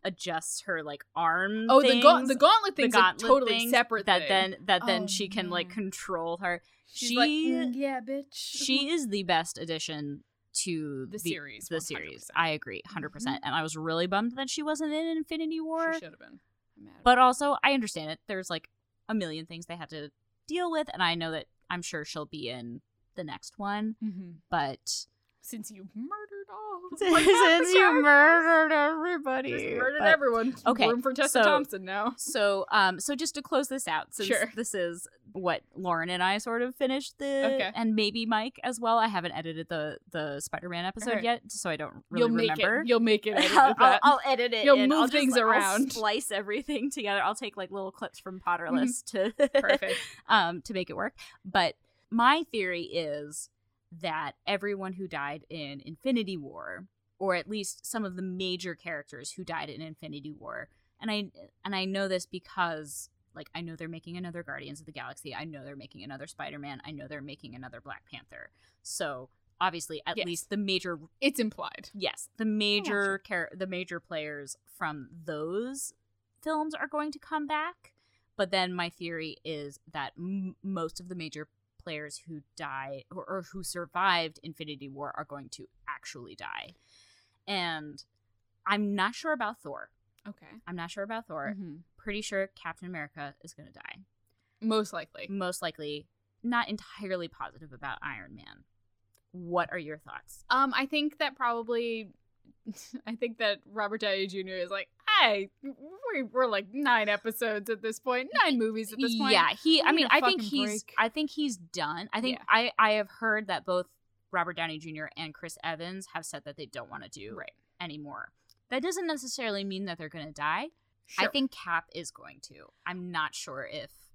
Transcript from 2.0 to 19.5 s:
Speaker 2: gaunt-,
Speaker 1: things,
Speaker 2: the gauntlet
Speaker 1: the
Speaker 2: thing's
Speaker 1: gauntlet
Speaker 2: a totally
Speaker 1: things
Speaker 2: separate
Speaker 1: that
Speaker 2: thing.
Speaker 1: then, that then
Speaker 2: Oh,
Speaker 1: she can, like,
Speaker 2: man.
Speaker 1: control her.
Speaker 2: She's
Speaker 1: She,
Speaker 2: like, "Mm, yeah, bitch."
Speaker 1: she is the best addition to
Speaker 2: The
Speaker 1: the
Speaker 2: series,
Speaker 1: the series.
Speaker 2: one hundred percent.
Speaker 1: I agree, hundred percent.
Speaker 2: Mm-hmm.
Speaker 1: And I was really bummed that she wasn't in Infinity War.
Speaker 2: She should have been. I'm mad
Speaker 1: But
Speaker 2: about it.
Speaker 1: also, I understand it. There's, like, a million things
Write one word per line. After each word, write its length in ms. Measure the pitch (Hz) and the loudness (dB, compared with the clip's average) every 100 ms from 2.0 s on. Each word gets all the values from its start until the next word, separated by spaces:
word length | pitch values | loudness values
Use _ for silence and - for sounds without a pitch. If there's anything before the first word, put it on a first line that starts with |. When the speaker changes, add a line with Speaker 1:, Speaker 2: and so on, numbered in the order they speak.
Speaker 2:
gaunt-, 200 | 269 339 | 10 10
Speaker 1:
things, 80 | 262 | 4
Speaker 2:
the 60 | 254 | 6
gauntlet 400 | 302 440 403 381 | 8 8 4 2
Speaker 1:
the 60 | |
Speaker 2:
thing's 120 | 254 | 4
Speaker 1:
gauntlet 280 | 214 185 - | 8 6 4
Speaker 2:
a 20 | 226 | 4
totally 320 | 262 247 226 | 4 6 0
Speaker 1:
things 120 | 233 | 4
Speaker 2:
separate 340 | 247 240 226 196 | 4 4 0 4
Speaker 1:
that 140 | 185 151 | 4 4
Speaker 2:
thing. 0 | |
Speaker 1:
then, 280 | 190 190 185 180 | 2 2 -2 2
that 200 | 185 220 | 2 4
then 160 | 180 | 0
Speaker 2:
Oh, 20 | 202 | 0
Speaker 1:
she 200 | - 202 | -4 -4
can, 220 | 202 180 | -4 -2
like, 160 | 175 175 | -4 -4
Speaker 2:
man. 60 | |
Speaker 1:
control 640 | 196 190 - - 180 165 175 | -6 -6 -6 -6 -4 -2 -2
her. 240 | 185 175 _ _ _ | -2 -4 _ _ _
Speaker 2:
She's 160 | - 247 | -8 -2
Speaker 1:
She, 60 | 240 | 4
Speaker 2:
like, 140 | 294 | 4
"Mm, 420 | 302 320 254 254 | 4 2 2 0
yeah, 260 | 247 277 262 | -2 -4 -4
bitch." 260 | 226 277 285 | -6 -8 -8
Speaker 1:
she 580 | - - - 285 262 277 | -12 -10 -6 0 2 2
is 200 | 339 254 | 0 0
the 160 | 202 | -2
best 340 | 180 170 165 - | 2 0 0 -8
addition 640 | 165 160 - 156 147 143 _ _ _ | -6 -6 -6 -6 -8 -8 _ _ _
to 520 | - - 165 151 139 131 | -4 -2 -4 -4 -6 -8
Speaker 2:
The 60 | |
Speaker 1:
the 60 | 208 | -8
Speaker 2:
series, 480 | 170 180 143 107 - | -6 -6 -8 -14 -6
Speaker 1:
the 120 | 160 | -6
series. 200 | 170 147 | -6 -8
Speaker 2:
one 80 | 78 | -10
hundred 60 | |
percent. 160 | 62 - - | -14 -6 0
Speaker 1:
I 120 | 165 | 0
agree, 320 | 151 - 95 - | 0 -6 -12 -10
hundred 240 | - 147 | -10 -10
percent. 260 | 147 220 135 | -8 -6 -6
Speaker 2:
Mm-hmm. 80 | - | -2
Speaker 1:
And 60 | |
I 80 | 143 | -2
was 140 | 160 156 | -2 -6
really 300 | 160 165 180 | -4 -2 0
bummed 300 | 196 226 254 | 0 0 -4
that 120 | 269 | -6
she 140 | - | -4
wasn't 300 | 302 302 302 | -2 -2 -2
in 140 | 302 330 | -2 -2
Infinity 540 | 320 311 320 320 320 | -4 -4 -4 -4 -4
War. 320 | 320 320 330 | -4 -2 -2
Speaker 2:
She 60 | 320 | -4
should 100 | 165 | -8
have 60 | 294 | -18
been. 200 | 58 - _ _ _ _ | -20 -20 _ _ _ _
I'm 60 | |
mad 80 | - - | -20 -2
Speaker 1:
But 100 | - | 4
Speaker 2:
about 80 | 247 | 8
it. 20 | 254 | 8
Speaker 1:
also, 300 | 262 285 285 | 6 2 4
I 100 | 262 | 4
understand 380 | 277 214 - 156 | 4 0 -6 -8
it. 80 | 160 _ | -10 _
There's, 200 | 190 185 | -8 -4
like, 220 | 165 - _ _ _ _ | -6 -6 _ _ _ _
a 60 | |
million 300 | 220 175 156 | -2 -2 -6
things 200 | 160 | -10